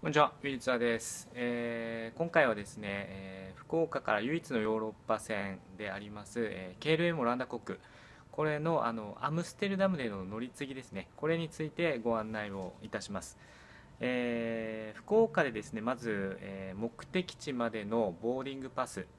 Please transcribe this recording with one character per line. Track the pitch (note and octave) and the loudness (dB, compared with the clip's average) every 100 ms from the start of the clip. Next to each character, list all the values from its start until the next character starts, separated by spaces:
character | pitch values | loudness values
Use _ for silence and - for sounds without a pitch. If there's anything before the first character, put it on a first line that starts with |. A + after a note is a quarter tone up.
こ | D#3+ | 4
ん | |
に | D3 | 6
ち | |
は、 | C#3+ - | 6 4
ゆ | C#3+ | -6
り | C3 | -2
つ | C3 | 0
わ | B2 | 2
で | A#2+ A#2 | 4 2
す。 | - - - | -2 -8 -10
え | B2 A#2+ A#2+ A#2 A#2 A#2 A2+ A2+ | -4 -2 -2 -2 -4 -4 -6 -8
ー、 | - | -4
今 | E3 | 4
回 | E3 C3+ | 6 6
は | |
で | G#2 G2+ | 4 -2
す | - | -6
ね、 | G#2 G2 G2 | -4 -4 -4
え | F#2+ F#2+ F#2+ F#2+ F#2 | -8 -10 -10 -12 -14
ー、 | |
福 | - D#3+ | -2 2
岡 | D#3+ C#3+ | 2 2
か | - | 2
ら | G#2+ | 2
唯 | A2+ D#3+ | 4 -2
一 | - | 0
の | B2 | 0
ヨ | A2 A2 | 2 2
ー | |
ロ | A2 | 0
ッ | G#2 - | -6 0
パ | A2 | 0
線 | - G#2+ G2+ F#2+ - F#2 | 0 -2 -2 -6 -12 -8
で | G#2 | -6
あ | F#2+ | -6
り | G#2 | -8
ま | G#2 G#2 | -12 -8
す、 | A#2+ | -2
え | A2 F#2+ F#2 F#2 | -2 -2 -8 -6
ー、 | |
ケ | C#3+ | 2
ー | |
エ | D#3+ | 4
ル | E3+ | 4
エ | |
ム | E3 | 4
オ | |
ラ | A#2+ | 2
ン | B2 | 2
ダ | B2+ | -2
航 | A#2+ | -6
空、 | - F#2 - - - - - | -6 -8 -8 -20 -20 -20 -12
こ | - | 0
れ | D3+ D3+ | 0 2
の、 | D#3 D#3+ | 2 2
あ | A#2 | 2
の、 | A2+ G#2 - | 0 -6 -4
ア | C3+ | -2
ム | D#3+ | 0
ス | E3+ | -2
テ | - G3+ | -2 -2
ル | F#3+ | 4
ダ | G3 | 4
ム | F3 | 4
で | A#2+ | 0
の | G2+ F#2 | -2 -4
乗 | G#2+ | -4
り | B2 | -6
継 | - C#3 | -6 -6
ぎ | |
で | C3 | -6
す | B2+ | -8
ね、 | G2 F#2 - | -8 -10 -4
こ | D3+ | 0
れ | E3 | 2
に | E3 | 0
つ | - | -4
い | D#3 | -6
て | D3+ E3+ C3 | 0 0 2
ご | A2+ A2+ | 2 2
案 | A2 | 2
内 | A2 G#2 | -2 -4
を | G2 F#2 - | -4 -6 -8
い | G#2+ | -6
た | G#2+ | -6
し | - | -4
ま | G2 | -6
す。 | - - - - - - - - | -8 -16 -20 -20 -20 -20 -20 -4
え | B2 B2+ B2 A#2 A#2 A2+ A2 A2 A2 | -2 0 0 0 0 -2 -4 -6 -8
ー、 | G#2+ | -12
福 | - G#3+ | 4 6
岡 | A3+ A3+ | 6 6
で | D3 | 2
で | A2 | 2
す | G#2 | -4
ね、 | A2+ | -2
ま | A2+ B2+ | 0 0
ず、 | A#2 G#2 G2 F#2+ | 0 0 0 -4
え | G2 G2 F#2+ F#2+ | -8 -8 -8 -4
ー、 | |
目 | A#2 - - | -6 -6 -2
的 | F#3 F3+ | -2 -2
地 | - - | -6 -6
ま | B2+ A#2 | 0 0
で | A2 G#2 | 0 0
の | A#2 G#2+ E2+ | 4 4 2
ボ | A2 B2+ | -2 0
ー | |
デ | C3+ | -2
ィ | C3+ | -6
ン | |
グ | C3 | -6
パ | B2+ B2+ | -2 -2
ス | - F#2 | -4 -8